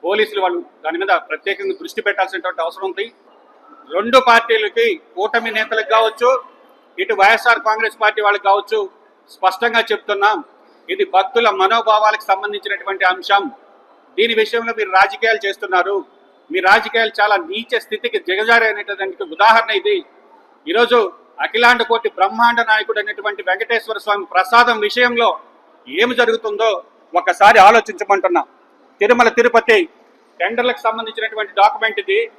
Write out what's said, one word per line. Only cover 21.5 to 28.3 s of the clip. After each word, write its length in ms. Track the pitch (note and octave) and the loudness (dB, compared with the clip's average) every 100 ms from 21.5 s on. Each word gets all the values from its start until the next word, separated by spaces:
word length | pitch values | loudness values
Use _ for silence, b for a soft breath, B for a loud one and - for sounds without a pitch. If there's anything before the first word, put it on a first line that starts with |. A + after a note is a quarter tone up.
| A3 B3 A#3 | 2 2 2
కోటి 260 | A3+ A3+ A3 | 0 -2 -2
బ్రహ్మాండ 520 | - F#3+ A3 A#3 A#3 | 0 0 2 0 2
నాయకుడు 380 | A#3 G#3+ G#3 G#3+ | 0 0 0 -4
అయినటువంటి 440 | G#3 G#3+ G#3 G3+ | -4 -8 -8 -8
వెంకటేశ్వర 560 | F#3 F#3+ A3+ A3+ A3 G#3+ | -4 -4 -2 -4 -4 -10
స్వామి 280 | - G3+ F#3 | -4 -4 0
ప్రసాదం 460 | F3+ F#3 A#3 A#3+ A3+ G#3 | -2 2 4 4 2 -2
విషయంలో 400 | A#3+ B3 A#3+ A3+ E3 - _ _ _ B2 | 0 0 2 0 -2 -12 _ _ _ -12
ఏమి 260 | D3 A#3 | -2 -2
జరుగుతుందో 560 | B3 A#3 A3+ A3 G#3 A3+ F#3+ - _ _ | 2 0 0 -4 -2 -2 -2 -8 _ _
ఒకసారి 440 | E3+ F3 F3 G3+ A3+ | -4 -2 4 6 8
ఆలోచించమంటున్నా. 840 | F#3+ A3+ A3 G3+ G#3 G3 F#3 | 8 8 0 -10 -2 -2 0